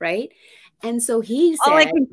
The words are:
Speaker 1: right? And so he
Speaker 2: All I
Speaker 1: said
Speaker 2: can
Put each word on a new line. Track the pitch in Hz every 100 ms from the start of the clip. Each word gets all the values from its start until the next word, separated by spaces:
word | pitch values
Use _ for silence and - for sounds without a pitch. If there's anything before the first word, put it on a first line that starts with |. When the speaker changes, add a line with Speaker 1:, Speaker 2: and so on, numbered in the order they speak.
Speaker 1:
right? | 170 185 269 _ _ _ _ _
And | 226 233
so | 233 233
he | 220 240 339 320
Speaker 2:
All | 277
I | 302
Speaker 1:
said | 302
Speaker 2:
can | 330 262